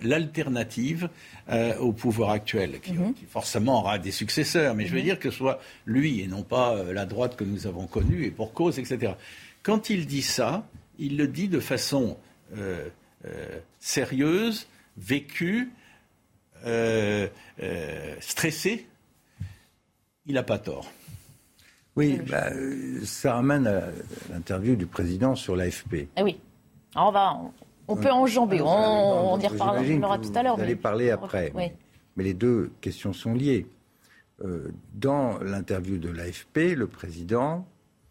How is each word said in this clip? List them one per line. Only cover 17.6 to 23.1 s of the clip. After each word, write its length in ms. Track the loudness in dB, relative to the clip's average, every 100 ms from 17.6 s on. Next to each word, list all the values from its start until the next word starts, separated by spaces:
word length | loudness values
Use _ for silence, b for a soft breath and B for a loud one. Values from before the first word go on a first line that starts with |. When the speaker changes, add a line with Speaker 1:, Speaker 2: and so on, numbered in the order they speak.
Speaker 1:
euh, 540 | -6 -6 -6 -8 -10 -10
stressée. 680 | -8 -2 -2 0 -2 -2 -6 _ _ _ B B B B B _ _ _ _ _ -2
Il 100 | 0
n'a 80 |
pas 160 | 0 -2
tort. 300 | -4 -10 -10 B B B B B _ _ b b b 2
Speaker 3:
Oui, 220 | 4 2
Speaker 2:
Euh, 40 | 0
Speaker 3:
bah, 180 | -2 0
euh, 500 | -2 -6 -6 -6 -6
ça 280 | -6